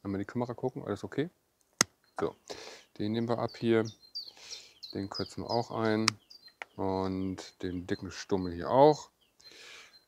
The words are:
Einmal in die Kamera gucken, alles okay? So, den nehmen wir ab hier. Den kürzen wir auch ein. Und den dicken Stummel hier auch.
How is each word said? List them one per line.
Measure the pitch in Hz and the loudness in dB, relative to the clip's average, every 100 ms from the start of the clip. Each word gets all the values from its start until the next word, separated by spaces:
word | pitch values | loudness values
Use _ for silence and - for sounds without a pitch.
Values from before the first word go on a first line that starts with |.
Einmal | 104 98 | -6 -4
in | 101 | -4
die | |
Kamera | 120 120 117 | -4 -4 -4
gucken, | 131 139 | -6 -6
alles | 131 101 | -6 -4
okay? | 101 - 170 _ _ _ _ - - _ _ - | -4 -4 -4 _ _ _ _ -2 -2 _ _ -2
So, | - - - - - - - - | -2 -2 -14 -12 -12 -16 -14 -4
den | 104 | 0
nehmen | 113 117 | 2 2
wir | 117 | 2
ab | 117 - | 0 0
hier. | 117 113 110 - - - - - - - - - - 101 | 6 6 4 -4 -14 -12 -12 -14 -14 -14 -16 -18 -8 -6
Den | 98 | -4
kürzen | - 95 - | -4 -6 -6
wir | - | -2
auch | 117 - | -2 0
ein. | 113 110 107 110 107 _ - - - - - | 0 2 4 2 0 _ -20 -20 -16 -12 -4
Und | 98 95 95 95 95 92 - - | 0 2 0 0 -2 -4 -10 -8
den | 92 90 90 | -6 -6 -4
dicken | 101 92 | -6 -6
Stummel | - - 95 90 | -8 -2 -2 -2
hier | 85 73 | -4 2
auch. | 123 151 151 - _ _ _ - - - - - - | 8 8 6 -2 _ _ _ -20 -20 -20 -20 -20 -20